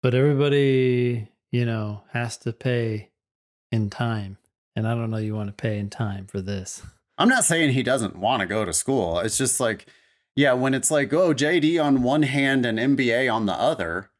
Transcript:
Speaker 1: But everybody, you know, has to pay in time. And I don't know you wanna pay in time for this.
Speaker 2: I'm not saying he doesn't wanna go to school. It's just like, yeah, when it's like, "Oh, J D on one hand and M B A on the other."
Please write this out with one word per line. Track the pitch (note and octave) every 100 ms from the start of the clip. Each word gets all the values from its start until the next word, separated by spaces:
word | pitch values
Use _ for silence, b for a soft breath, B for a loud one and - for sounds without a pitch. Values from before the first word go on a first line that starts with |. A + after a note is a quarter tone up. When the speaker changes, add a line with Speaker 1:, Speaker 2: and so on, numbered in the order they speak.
Speaker 1:
But | B2+
everybody, | B2 C#3+ C#3 C#3+ C#3+ C#3 C3 B2+ B2 B2 A#2+ G#2+ _ _
you | A#2+ A#2+
know, | A2+ G#2+ G#2 _
has | A#2 A#2+ -
to | -
pay | A2+ B2+ B2 A#2 G#2+ - _ _ _ _ _ _
in | A2+ G#2+
time. | - A#2+ A2+ G2 F#2+ _ _ _
And | - A2
I |
don't | A#2 A2+
know | A2
you | G#2+
wanna | G#2+ G#2
pay | G2+ A#2 G#2+
in | G2+
time | - G#2+ G2 F#2+
for | G2+
this. | F#2+ G2+ F#2+ - - _ _ -
Speaker 2:
I'm | G#3
not | C4
saying | - E3 D#3
he | B2+
doesn't | A#2+ C3 G#2 F2
wanna | G2+ B2+ F#2+
go | G#2
to | G2+
school. | E2 - C3+ F2+ E2+
It's | G#2+ -
just | C3 -
like, | A#2+ G#2 - b b b b -
yeah, | C#3
when | B2+ C3
it's | C3+ C3
like, | D#3 C3+
"Oh, | D3+ F#3
J | C3+ D3 F3
D | D3+ E3+
on | D3 C3+
one | B2 D3
hand | C#3+ C#3+ C#3 C3+ A#2+
and | A2
M | B2+
B | C3+ B2
A | A#2 C3
on | A2+ G#2
the |
other." | F2 B2+ D#3+ E2+ E2+ G2 _